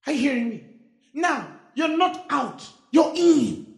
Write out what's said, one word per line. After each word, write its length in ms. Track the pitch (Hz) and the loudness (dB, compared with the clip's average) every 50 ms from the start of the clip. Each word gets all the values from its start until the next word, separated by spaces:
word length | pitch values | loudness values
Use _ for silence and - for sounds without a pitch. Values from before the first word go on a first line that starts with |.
| _ | _
Are 60 | - | -4
you 80 | 302 247 | -2 0
hearing 280 | 247 285 262 240 233 233 | 0 0 0 0 -4 -4
me? 140 | 214 170 - - - _ _ _ _ _ _ _ _ | -6 -8 -14 -20 -20 _ _ _ _ _ _ _ _
Now, 340 | 285 339 349 302 240 170 147 - - _ _ _ | -4 -2 -2 -2 -4 -6 -12 -18 -20 _ _ _
you're 220 | 254 320 320 311 | -4 -4 -2 0
not 300 | 330 370 359 - - - - | 0 0 0 0 -6 -8 -4
out. 360 | 285 277 254 208 - - - - - _ _ _ | -4 -4 -4 -6 -8 -14 -20 -20 -20 _ _ _
You're 220 | - 311 320 330 320 | 4 4 4 4 2
in. 520 | 339 349 339 320 285 233 - - - - - - | 2 4 6 6 6 4 0 -4 -8 -12 -18 -20